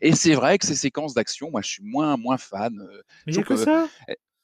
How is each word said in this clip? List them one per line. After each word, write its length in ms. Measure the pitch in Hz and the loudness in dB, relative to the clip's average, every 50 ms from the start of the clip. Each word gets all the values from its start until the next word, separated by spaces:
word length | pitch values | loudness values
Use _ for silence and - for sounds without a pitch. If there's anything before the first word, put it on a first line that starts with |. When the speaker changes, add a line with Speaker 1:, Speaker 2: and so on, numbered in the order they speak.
Speaker 1:
Et 120 | - 160 160 | 4 4 4
c'est 200 | - - 165 151 | 4 4 4 4
vrai 240 | 127 123 151 196 | 6 4 4 2
que 80 | 202 - | 2 0
ces 100 | - 147 | -2 -2
séquences 380 | - - 131 - 147 156 147 120 | -2 -4 -4 -4 -4 -6 -2 -2
d'action, 380 | 117 104 - - - 143 165 | -2 -2 -2 -4 -10 -8 -6
moi, 100 | 151 104 | -6 -6
je 60 | 98 | -4
suis 160 | - - 98 101 | -6 -8 -10 -10
moins, 320 | 107 123 143 156 151 143 | -6 -4 -2 0 0 0
moins 220 | 120 113 123 131 | -2 -2 -2 -4
fan, 420 | 123 - - 98 98 110 120 110 101 | -4 -4 -8 -6 -6 -6 -6 -6 -10
euh, 220 | 98 95 101 101 - _ _ _ _ | -16 -18 -20 -20 -20 _ _ _ _
Speaker 2:
Mais 60 | 156 160 | -4 -2
Speaker 1:
je 60 | 208 | -2
Speaker 2:
y 20 | |
a 20 | 208 | -2
Speaker 1:
trouve 140 | - 262 | 0 -2
Speaker 2:
que 80 | 220 220 | 0 2
Speaker 1:
que, 0 | |
Speaker 2:
ça. 220 | 294 311 330 330 302 - - - - | 2 2 2 0 -2 -6 -12 -12 -12
Speaker 1:
euh, 40 | - - _ _ _ _ | -12 -12 _ _ _ _